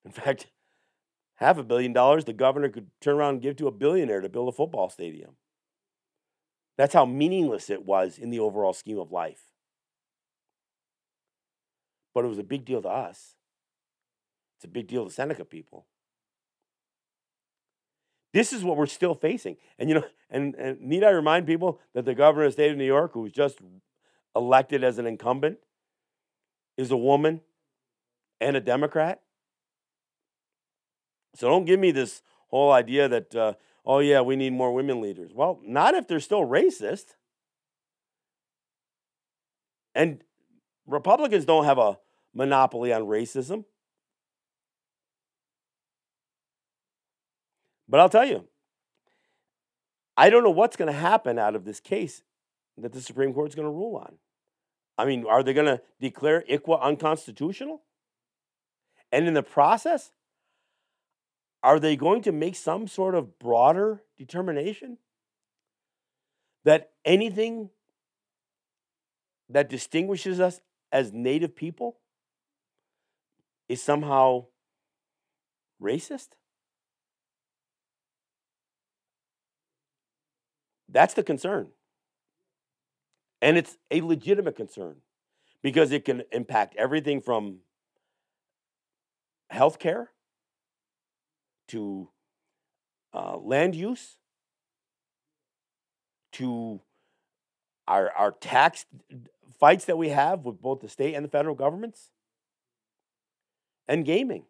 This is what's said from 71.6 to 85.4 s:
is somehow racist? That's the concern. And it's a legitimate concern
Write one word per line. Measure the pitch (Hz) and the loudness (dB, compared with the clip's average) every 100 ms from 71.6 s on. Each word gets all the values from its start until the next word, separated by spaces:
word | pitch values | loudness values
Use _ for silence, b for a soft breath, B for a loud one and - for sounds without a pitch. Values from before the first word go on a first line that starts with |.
| 160 170 240 240 _ _ _ _ _ _ _ _ _ _ _ _ _ _ _ _ _ | -12 -8 -10 -12 _ _ _ _ _ _ _ _ _ _ _ _ _ _ _ _ _
is | 127 | -10
somehow | - 147 147 139 131 127 123 _ _ _ _ _ _ _ _ _ _ _ _ _ | -2 -2 0 4 4 2 -6 _ _ _ _ _ _ _ _ _ _ _ _ _
racist? | 98 139 - 277 - _ _ _ _ _ _ _ _ _ _ _ _ _ _ _ _ _ _ _ _ _ _ _ _ _ _ _ _ _ _ _ _ _ _ _ _ _ _ _ _ _ _ _ _ _ _ | -6 -6 -8 -16 -16 _ _ _ _ _ _ _ _ _ _ _ _ _ _ _ _ _ _ _ _ _ _ _ _ _ _ _ _ _ _ _ _ _ _ _ _ _ _ _ _ _ _ _ _ _ _
That's | - 170 | 2 2
the | - | 2
concern. | - 143 180 196 90 _ _ _ _ _ _ _ _ _ _ _ _ _ _ _ _ _ | -4 -4 -4 -6 -8 _ _ _ _ _ _ _ _ _ _ _ _ _ _ _ _ _
And | 135 170 | 2 2
it's | - - _ | 0 -14 _
a | 156 | -4
legitimate | 165 156 120 202 175 | -2 -4 0 -2 -2
concern | - 107 - 87 71 _ _ _ _ | -8 -14 -12 -16 -16 _ _ _ _